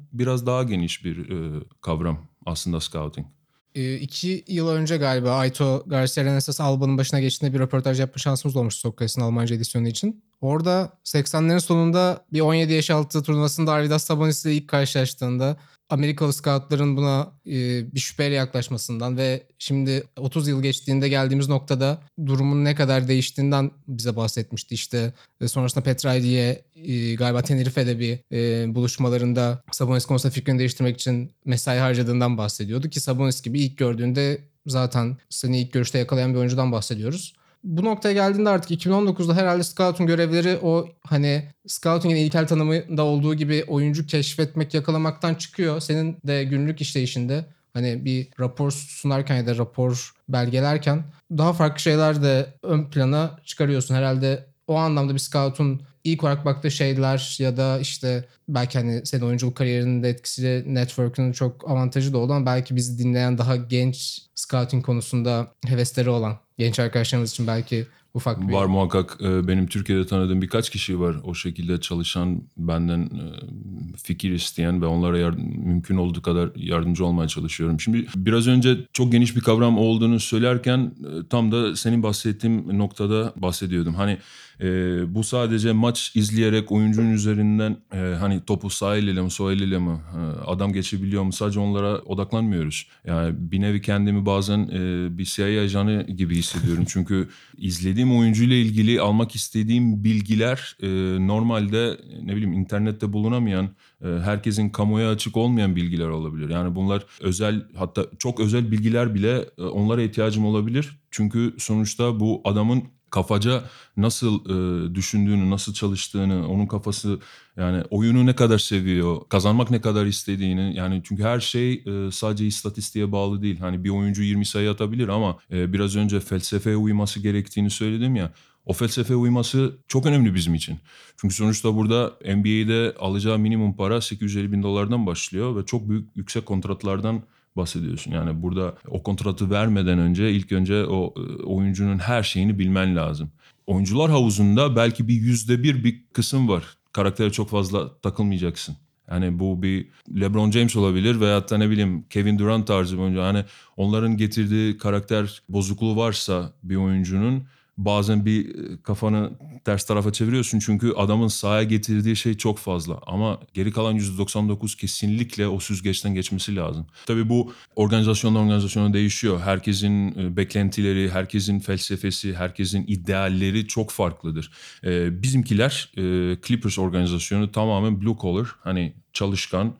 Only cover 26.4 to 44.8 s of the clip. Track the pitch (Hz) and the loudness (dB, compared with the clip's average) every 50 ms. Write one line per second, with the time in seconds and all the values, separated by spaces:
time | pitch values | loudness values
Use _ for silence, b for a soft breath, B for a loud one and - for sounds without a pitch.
26.4 | 120 120 131 - - _ _ 160 160 147 127 120 117 117 117 110 123 123 120 123 | 2 0 -2 -4 -8 _ _ -14 -6 -4 -4 -2 -2 -2 -2 0 0 0 2 0
27.4 | 123 - 143 131 127 131 - 143 131 123 120 113 120 117 123 127 - _ - 117 | 0 0 0 0 0 0 0 0 0 0 0 -2 -2 -4 -4 -6 -8 _ -2 -2
28.4 | 117 117 113 117 117 113 110 123 123 120 - - 131 123 123 120 123 123 120 123 | 0 0 0 0 -2 -2 0 0 -2 -2 0 0 0 0 2 0 0 0 0 2
29.4 | 120 120 120 123 - - - - 135 120 127 123 - - 135 127 - 135 - 131 | 0 0 -2 -4 -8 -12 -4 -4 0 0 0 0 0 0 0 0 0 0 -2 0
30.4 | - 143 131 123 127 123 - - 131 123 117 - - 131 123 120 123 - - _ | 0 0 0 2 0 0 0 0 0 0 0 -2 -2 -2 -2 -2 -4 -6 -12 _
31.4 | _ 135 123 120 - 139 123 127 131 127 123 120 123 117 120 123 123 123 120 110 | _ -2 -2 0 0 0 2 2 2 2 2 2 2 2 2 2 2 2 2 0
32.4 | 107 104 - - 107 101 113 131 143 156 - 135 - - 127 127 139 131 127 - | -2 -4 -4 -6 -6 -4 -4 -4 -4 -4 -6 -4 -2 -2 0 0 2 0 0 -2
33.4 | - 117 123 143 143 131 139 - 135 120 117 113 120 123 123 139 143 139 143 143 | -4 -4 -2 0 -2 -2 0 -2 0 0 0 0 0 0 0 0 0 0 -2 -4
34.4 | - _ _ _ _ 151 131 131 127 123 - 123 117 120 131 - _ _ - - | -8 _ _ _ _ -4 0 0 0 2 0 0 0 0 -4 -8 _ _ -10 -4
35.4 | - 123 127 127 123 123 - 127 120 - - 131 120 - 139 127 127 127 127 123 | -2 0 0 0 0 0 0 0 0 0 0 -2 0 0 0 0 2 2 2 0
36.4 | 123 123 127 131 127 127 120 110 101 - 120 104 107 123 156 190 - - b b | 0 0 0 0 0 0 0 -2 -2 -4 -4 -4 -4 -4 -6 -6 -10 -12 b b
37.4 | b b b b - 185 165 165 185 226 214 208 - 208 196 202 196 196 196 202 | b b b b -8 -4 -2 0 0 0 0 0 0 2 2 4 2 2 2 2
38.4 | 208 208 196 180 170 - 170 165 - 180 190 202 208 196 185 190 175 170 170 190 | 2 4 2 2 0 -2 -4 -2 2 2 2 4 4 2 0 0 2 2 2 2
39.4 | 190 180 175 175 170 - - - 185 180 170 175 175 165 170 165 170 165 165 170 | 4 2 2 2 0 -2 0 0 2 2 2 2 2 2 4 2 2 2 2 2
40.4 | 170 180 180 - - 165 165 170 170 170 - _ - - 156 143 143 143 143 147 | 2 2 0 2 2 2 2 0 0 -4 -12 _ -6 -2 0 2 2 2 0 0
41.4 | 147 - - _ _ - - - - 165 165 170 175 170 165 156 156 151 151 170 | -4 -8 -16 _ _ -12 -12 -4 0 0 0 2 2 2 2 2 2 2 2 0
42.4 | 160 151 165 156 156 156 160 165 165 170 165 151 151 147 147 143 143 151 156 151 | 2 2 2 2 2 2 0 0 -2 -2 -2 0 2 2 2 2 2 0 0 0
43.4 | 151 143 151 151 - - 147 143 143 147 147 160 156 147 - 147 143 - - - | 0 0 0 -2 0 0 0 0 2 2 0 -2 -2 -2 -2 -2 -2 -2 -2 -2
44.4 | 156 - - 160 151 147 - 156 | -4 -2 -2 -4 -4 -2 -2 -2